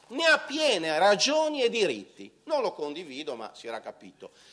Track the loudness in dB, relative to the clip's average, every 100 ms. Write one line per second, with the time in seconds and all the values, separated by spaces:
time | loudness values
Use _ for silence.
0 | -12 0 4 4 2 0 2 2 0 4
1 | 4 4 4 2 2 2 0 2 0 0
2 | -8 -18 -20 _ -4 -2 -2 -4 -8 -8
3 | -10 -10 -10 -10 -12 -14 -12 -10 -12 -16
4 | -20 -20 -20 _ -20